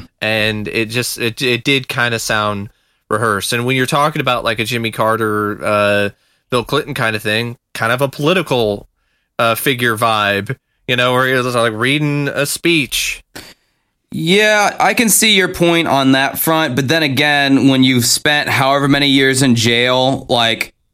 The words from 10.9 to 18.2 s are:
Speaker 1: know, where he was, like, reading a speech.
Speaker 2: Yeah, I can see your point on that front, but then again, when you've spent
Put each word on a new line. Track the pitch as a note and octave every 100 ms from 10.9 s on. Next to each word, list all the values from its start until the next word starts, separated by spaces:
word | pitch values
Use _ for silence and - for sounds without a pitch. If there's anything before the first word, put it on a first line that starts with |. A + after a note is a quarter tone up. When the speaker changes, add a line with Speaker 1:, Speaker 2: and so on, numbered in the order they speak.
Speaker 1:
know, | B2 B2
where | B2+ C3
he |
was, | C3 B2+ B2
like, | A#2
reading | G#2+ B2 D3 D3 C#3+ C#3
a | - C#3+
speech. | - E3+ E3 A#2+ - - - _ - - - _ _ _ _ -
Speaker 2:
Yeah, | - D#3+ G3 G#3+ G#3 G3+ -
I | D#3+
can | A3 A3+
see | - A3
your | G3 F#3
point | - E3+ E3+ D#3+
on | C3+ C3+
that | C3+ C#3 -
front, | - D#3+ D3+ B2+
but | C3
then | D#3+
again, | D3 B2+ D3 C#3+ C#3 C3+ C3+
when | C3
you've | C3 B2+
spent | A#2 -